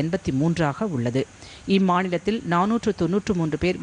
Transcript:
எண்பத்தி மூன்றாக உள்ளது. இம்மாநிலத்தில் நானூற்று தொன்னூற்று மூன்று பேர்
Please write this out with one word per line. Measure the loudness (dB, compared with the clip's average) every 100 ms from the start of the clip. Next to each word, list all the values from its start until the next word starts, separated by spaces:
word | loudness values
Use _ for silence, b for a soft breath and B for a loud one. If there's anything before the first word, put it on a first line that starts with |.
எண்பத்தி | 0 -2 -2
மூன்றாக | 0 2 2 0 0 -2
உள்ளது. | -2 0 -2 -4 B B B 0
இம்மாநிலத்தில் | 2 4 2 0 -2 -2 -4 0
நானூற்று | 2 2 0 -2 0
தொன்னூற்று | 0 0 0
மூன்று | 0 0 0
பேர் | 0 0